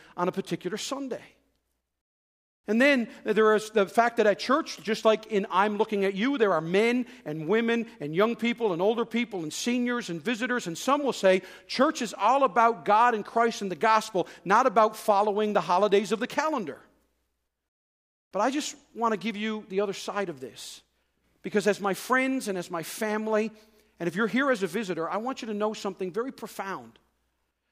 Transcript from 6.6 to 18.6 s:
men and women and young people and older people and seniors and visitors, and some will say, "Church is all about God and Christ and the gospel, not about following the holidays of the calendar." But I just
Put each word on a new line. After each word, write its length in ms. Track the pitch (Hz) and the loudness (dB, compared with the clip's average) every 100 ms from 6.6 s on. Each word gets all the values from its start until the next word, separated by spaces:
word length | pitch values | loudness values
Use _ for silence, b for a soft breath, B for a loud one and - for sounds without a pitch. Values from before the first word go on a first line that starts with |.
men 460 | 160 185 233 247 240 B | 0 2 2 0 -4 B
and 240 | - 156 156 | -10 -8 0
women 380 | 220 233 233 226 B | 0 2 0 -2 B
and 140 | 147 | -4
young 220 | 165 220 233 | 0 0 0
people 360 | 233 233 226 | -2 -2 -2
and 80 | 165 | 0
older 240 | 202 233 | 0 0
people 380 | 233 233 240 196 | -2 -4 -4 -6
and 100 | 151 | -8
seniors 560 | - 247 247 240 240 185 | -6 -2 -2 -2 -4 -6
and 140 | 170 | -6
visitors, 460 | 156 233 247 247 175 | -4 -2 -2 -4 -4
and 100 | 165 | -6
some 240 | - 294 | -2 0
will 100 | 277 | 0
say, 300 | - 190 190 B B - | 2 4 4 B B -8
"Church 340 | - 294 311 | 2 2 2
is 140 | 226 - | -6 0
all 280 | 202 277 | 2 4
about 400 | 262 180 226 208 | 4 4 4 2
God 300 | 156 208 240 | 2 4 4
and 100 | 220 | 2
Christ 380 | - 233 233 - | -2 0 0 0
and 80 | 196 | -6
the 40 | 165 | 0
gospel, 520 | 220 220 - 185 156 B | 4 4 2 -2 -4 B
not 220 | - 208 262 | 2 4 6
about 280 | 208 214 | 4 4
following 580 | 220 - 196 214 202 214 | 2 2 4 4 0 0
the 80 | 202 | 0
holidays 520 | 165 180 208 202 196 | 2 2 4 4 2
of 80 | 190 | -2
the 80 | 247 | -4
calendar." 500 | - 311 285 160 113 - _ _ _ _ _ _ _ _ _ _ _ _ _ _ | -2 -2 -2 -4 -10 -18 _ _ _ _ _ _ _ _ _ _ _ _ _ _
But 100 | 196 | -2
I 120 | 233 | 0
just 240 | 285 | 0